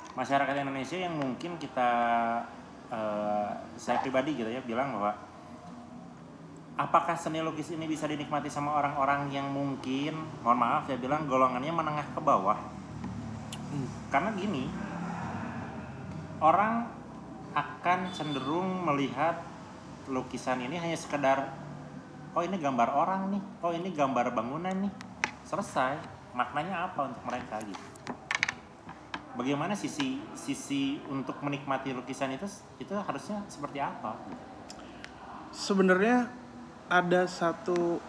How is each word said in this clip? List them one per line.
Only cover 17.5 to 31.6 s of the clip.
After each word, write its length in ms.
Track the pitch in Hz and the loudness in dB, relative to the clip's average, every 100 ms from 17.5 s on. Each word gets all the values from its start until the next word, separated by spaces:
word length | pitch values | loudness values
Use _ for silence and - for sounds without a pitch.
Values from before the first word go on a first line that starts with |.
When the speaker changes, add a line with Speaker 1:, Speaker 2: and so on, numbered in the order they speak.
Speaker 1:
akan 480 | 147 - - 175 185 185 | -4 -4 0 4 4 2
cenderung 720 | - 151 139 131 170 190 185 | -2 -2 0 0 2 2 2
melihat 580 | 165 143 131 120 160 165 - - - - - - - | 2 2 2 2 2 2 -4 -12 -14 -14 -14 -12 -4
lukisan 520 | 131 123 123 131 127 | -2 -2 -4 0 0
ini 160 | 123 170 | 0 -2
hanya 180 | 170 156 | 0 -2
sekedar, 580 | - 143 135 139 135 - - - - - - - - | -2 2 6 4 2 -4 -10 -10 -10 -12 -12 -14 -4
"Oh, 100 | 165 | 0
ini 160 | 175 190 | 0 2
gambar 320 | 139 123 117 | 2 4 4
orang 300 | 139 175 190 190 | 6 4 2 2
nih, 100 | 196 - - | -2 -4 -2
oh, 80 | 170 | 0
ini 180 | 165 190 | 0 0
gambar 400 | 156 135 123 123 | 2 4 4 2
bangunan 420 | 117 120 151 185 190 | 2 0 -2 -2 0
nih." 140 | 202 - - - - - | 0 -2 -12 -4 -4 -4
Selesai. 540 | - 160 202 151 131 151 160 - - | -4 -4 0 2 2 0 -6 -12 -6
Maknanya 540 | 123 120 147 175 175 185 | 0 0 0 -2 -2 -2
apa 180 | 156 135 | -2 -2
untuk 160 | 120 | -4
mereka 380 | 123 123 - 110 | -6 -6 -4 -6
gitu? 200 | 107 92 - - - - - - - - - - - - - - - | -6 -10 -12 -12 -10 -8 -4 -2 0 -4 -10 -18 -16 -16 -10 -10 -8
Bagaimana 400 | 120 127 143 170 | -2 0 2 0
sisi, 440 | 202 135 - 135 135 - | 0 -2 0 -2 -2 -6
sisi 640 | - - 135 - 139 139 151 - | -8 -6 -4 -2 0 2 0 -4
untuk 320 | 135 127 - | -4 -4 -4
menikmati 500 | 143 143 | -2 -2